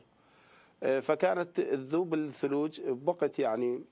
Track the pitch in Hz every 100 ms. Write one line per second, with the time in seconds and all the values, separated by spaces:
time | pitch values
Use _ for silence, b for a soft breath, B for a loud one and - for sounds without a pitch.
0 | - _ b b b b b _ 131 135
1 | 131 156 185 180 175 - - 135 131 160
2 | 180 156 151 - 139 143 156 - 147 123
3 | 147 175 147 - 127 113 123 127 -